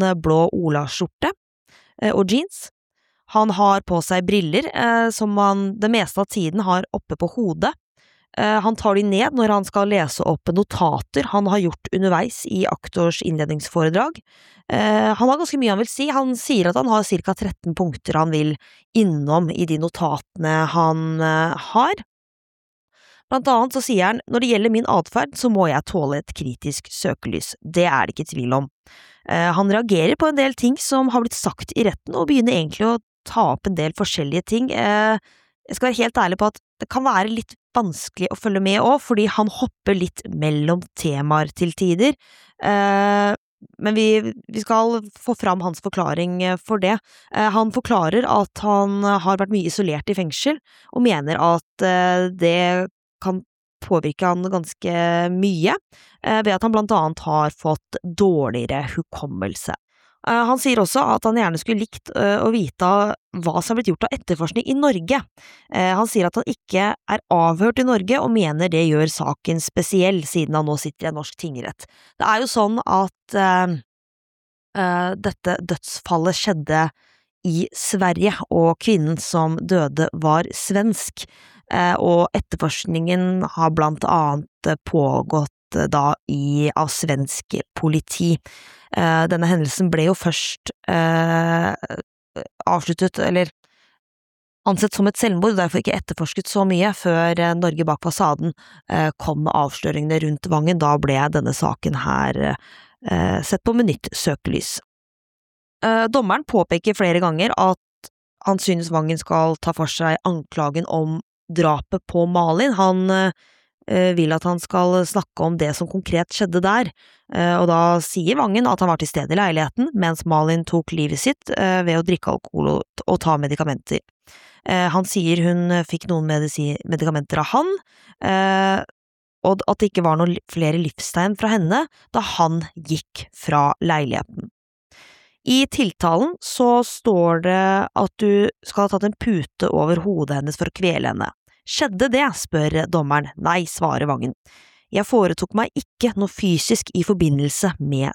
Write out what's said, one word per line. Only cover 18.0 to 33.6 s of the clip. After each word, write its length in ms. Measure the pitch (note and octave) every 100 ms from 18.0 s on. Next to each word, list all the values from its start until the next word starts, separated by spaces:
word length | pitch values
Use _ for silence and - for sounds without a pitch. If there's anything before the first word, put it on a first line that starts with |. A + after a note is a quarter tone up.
| -
han 160 | D#3 D#3+
vil 260 | D#3 D3+ D3 _ _ _ A3+
innom 540 | G3+ D3+ C#3+ E3 E3
i 160 | - E3
de 140 | D#3
notatene 880 | E3+ - D#3+ D3 - - D#3 D#3+ D#3
han, 500 | E3 D#3+ D#3+ D#3+ D#3+
eh, 380 | D#3+ D#3 E3 -
har. 380 | - A3 D4 G#4 - _ _ _ _ _ _ _ _ _ _ _ _
Blant 180 | C4 C4+
annet 260 | A#3 B3+
så 80 | C4+
sier 240 | B3+ G3+ F#3
han: 160 | A#3 -
«Når 100 | A#3+
det 120 | B3
gjelder 180 | G#3+ A3+
min 140 | A3 -
adferd, 500 | F#3 - A#3 C#4+ -
så 140 | B3
må 180 | G3+ E3+
jeg 160 | C#3 -
tåle 320 | F3+ C#3 C#3+
et 160 | -
kritisk 540 | - C#3 A#2+ D3 - -
søkelys. 640 | - E3+ - A#2+ D#2 - -
Det 240 | D#3 F3 E3
er 200 | C3 F#2+
det 100 | -
ikke 140 | D#3
tvil 240 | D#3+ B2
om.» 160 | C3 C3+ _ _ - - _ -
Eh, 240 | E3+ F3
han 160 | E3+ G3
reagerer 460 | G#3+ A#3 F3 D#3+ D4+
på 140 | D#4
en 80 | C#4+
del 160 | C4+
ting 240 | - A#3+ C#4
som 320 | - C4+ C4
har 120 | B3
blitt 160 | A#3 -
sagt 360 | C4 - - -
i 80 |
retten, 320 | - - - -
og 140 | D4
begynner 240 | C4+ A#3
egentlig 340 | F#3+ D#3 - A3
å 120 | A#3 - _ -
ta 280 | A#3+ E3+
opp 140 | C3